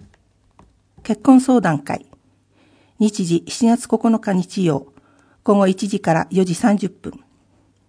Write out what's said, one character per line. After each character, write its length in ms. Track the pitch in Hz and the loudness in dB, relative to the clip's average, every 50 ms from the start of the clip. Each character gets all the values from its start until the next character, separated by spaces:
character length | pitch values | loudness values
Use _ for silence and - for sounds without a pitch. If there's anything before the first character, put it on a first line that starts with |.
| - - _ _ _ _ _ _ _ _ _ _ - _ _ _ _ _ _ - - | -20 -20 _ _ _ _ _ _ _ _ _ _ -20 _ _ _ _ _ _ -18 -6
結 180 | - 214 - | -6 -6 -2
婚 180 | - 285 262 254 | 4 6 6 6
相 220 | 254 - 254 240 | 6 4 0 2
談 180 | 180 170 151 143 | 2 0 -2 -2
会。 260 | - - 175 - - _ _ _ _ _ _ _ _ _ _ _ _ _ _ _ _ _ _ | -4 -6 -10 -10 -10 _ _ _ _ _ _ _ _ _ _ _ _ _ _ _ _ _ _
日 280 | - 214 214 208 - 190 | -2 -2 -2 -2 -2 -4
時、 200 | 170 170 - - | -2 -2 -2 -2
七 200 | - - - 233 | -4 -6 0 2
月 200 | 226 233 233 - | 2 2 0 0
九 100 | - 233 | -2 -4
日 360 | 233 - 226 220 220 - 208 190 | 0 0 0 0 0 -2 -2 -2
日 320 | 185 175 - - 196 185 | -2 -4 -4 -4 -2 -2
曜、 280 | 165 143 139 - - _ - _ _ _ _ _ _ _ _ - | -2 -2 -2 -6 -10 _ -20 _ _ _ _ _ _ _ _ -2
午 120 | - 202 | 0 2
後 120 | 202 196 | 2 2
一 200 | 190 190 190 - | 2 0 -2 -4
時 140 | 196 208 196 | -6 -6 -4
か 120 | - 175 160 | -2 0 0
ら 140 | 160 - - | 0 0 -2
四 140 | 175 190 190 | 0 -2 0
時 120 | 185 165 | 0 -2
三 220 | - - 220 208 | -2 0 0 0
十 120 | 196 208 180 | 0 -2 -6
分。 240 | - _ - - - - _ _ _ _ _ _ _ _ _ _ _ _ _ | -10 _ -18 -18 -18 -18 _ _ _ _ _ _ _ _ _ _ _ _ _